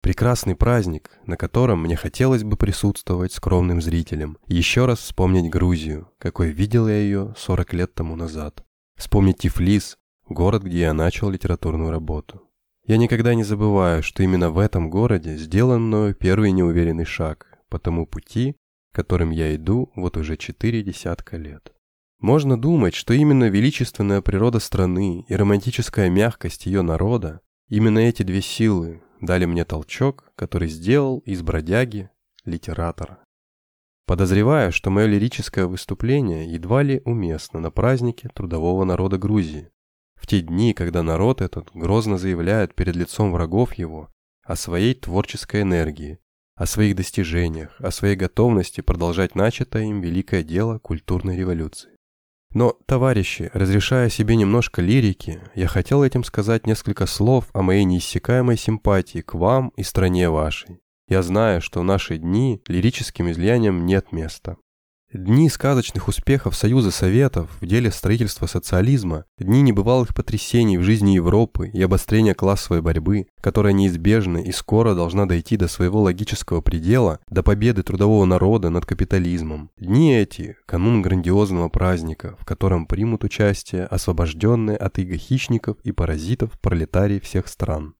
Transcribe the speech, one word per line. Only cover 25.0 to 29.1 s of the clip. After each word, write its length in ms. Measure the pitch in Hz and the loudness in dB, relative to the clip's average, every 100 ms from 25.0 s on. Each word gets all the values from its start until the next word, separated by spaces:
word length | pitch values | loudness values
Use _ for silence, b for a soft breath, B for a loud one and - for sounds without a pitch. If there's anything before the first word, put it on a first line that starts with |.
| 98 87 - | -2 -4 -4
и 60 | 95 | 0
романтическая 760 | 101 101 123 - - - 92 | 2 2 0 -4 -4 0 2
мягкость 560 | 92 113 - 87 - 87 | 2 0 -2 -10 -8 -4
её 160 | 98 | -2
народа, 600 | 85 82 98 120 85 78 _ _ _ | 0 0 0 -2 -4 -12 _ _ _
именно 320 | 107 110 107 | 2 4 4
эти 240 | 117 113 | 2 2
две 160 | 92 95 | -2 -2
силы 600 | - - 110 95 82 82 _ | -4 0 2 2 -2 -12 _